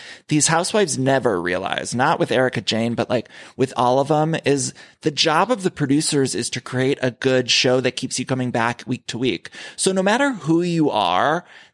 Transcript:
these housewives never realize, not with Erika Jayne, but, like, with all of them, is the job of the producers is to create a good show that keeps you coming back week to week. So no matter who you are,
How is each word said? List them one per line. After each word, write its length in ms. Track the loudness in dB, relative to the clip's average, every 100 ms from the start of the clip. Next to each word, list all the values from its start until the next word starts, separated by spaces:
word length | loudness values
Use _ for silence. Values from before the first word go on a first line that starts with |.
| -20 -18 -2
these 200 | 0 2
housewives 500 | 2 0 0 0 0
never 420 | 0 2 2 0
realize, 540 | 0 -2 -2 -4 -4 0
not 240 | 0 0
with 100 | 0
Erika 300 | 2 0 0
Jayne, 340 | -4 -2 -2
but, 160 | -2 -2
like, 200 | -2 -4 -14 -10 -4
with 180 | -2 0
all 220 | 2 2
of 80 | 2
them, 260 | 2 0 0
is 300 | 0 0 -2 -10 -20 _
the 80 | -4
job 380 | 0 2 2 2
of 140 | 0
the 80 | -2
producers 640 | -2 0 2 2 0 0 -2
is 140 | -6
to 100 | -8
create 400 | -6 -2 0 0
a 100 | -2
good 380 | -2 2 2 2
show 300 | 2 2 2
that 160 | 0 -2
keeps 240 | -6 -6
you 60 | -4
coming 260 | -2 -2
back 320 | 0 -2 -2 -6
week 220 | -8 -8
to 100 | -4
week. 320 | -2 -2 -6 -18 -16 -4
So 160 | -2
no 100 | 2
matter 280 | 2 2 0
who 280 | -2 0 0
you 260 | 2 2 2
are, 560 | 2 2 2 2 0 -4 -18 -20